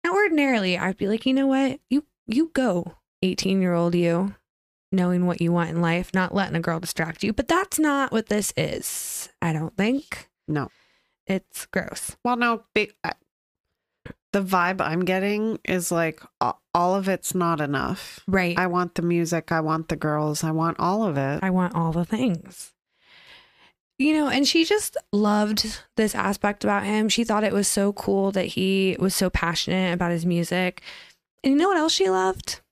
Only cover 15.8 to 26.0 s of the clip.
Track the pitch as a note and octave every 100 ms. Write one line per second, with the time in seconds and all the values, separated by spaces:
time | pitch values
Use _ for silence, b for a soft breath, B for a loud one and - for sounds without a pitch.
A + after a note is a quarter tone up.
15.8 | E3+ E3+ E3 D3+ - _ A#2+ - _ F3
16.8 | F3+ G3 F#3+ F#3 - F#3 E3+ D#3+ C#3+ C#3+
17.8 | - F#3+ - - - F#3+ F3 E3+ F#3 F3+
18.8 | F3 - E3+ E3+ E3 E3+ - E3 D#3 D#3+
19.8 | D#3+ D#3+ D#3 D3+ D3+ D3 D#3+ D#3+ E3 -
20.8 | E3+ G#3 G#3+ C#3 C3+ D3 F#3+ F#3 F3+ E3+
21.8 | E3 D#3+ E3+ A3 B3+ E3+ - - - _
22.8 | _ B B B B B B B B B
23.8 | _ - C#4 D#4 C#4+ C4 C#4+ E4 E4 G#4
24.8 | - - _ G#3 G#3 G#3 G#3+ G#3+ A3 -
25.8 | - -